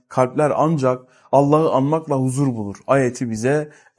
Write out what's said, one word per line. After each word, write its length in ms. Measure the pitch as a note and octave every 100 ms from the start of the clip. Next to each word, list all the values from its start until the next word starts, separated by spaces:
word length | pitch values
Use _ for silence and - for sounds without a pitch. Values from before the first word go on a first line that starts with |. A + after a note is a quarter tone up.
| _
kalpler 420 | - B2+ - D3 -
ancak 460 | D3+ D#3+ C3 B2 - _ _
Allah'ı 400 | C3+ C#3+ D3+ D#3+
anmakla 440 | C3 C3+ D#3 D3+ C3+
huzur 320 | C3 B2+ C#3
bulur. 280 | A2+ G2+ F#2+ -
Ayeti 420 | C3+ C3 B2+ B2
bize 400 | A2 B2 D3+ D3+ - _